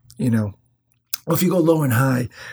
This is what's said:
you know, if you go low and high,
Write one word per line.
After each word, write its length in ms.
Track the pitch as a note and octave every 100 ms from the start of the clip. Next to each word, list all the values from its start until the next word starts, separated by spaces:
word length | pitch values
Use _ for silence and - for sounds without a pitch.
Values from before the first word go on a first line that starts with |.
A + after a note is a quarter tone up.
| _ -
you 140 | B2+
know, 240 | A2+ G#2 - _ _ _ _ _ - -
if 140 | E3
you 80 | F3+
go 80 | F3+
low 240 | E3 D#3+
and 100 | C#3
high, 360 | A2+ C3+ B2 A#2+ - -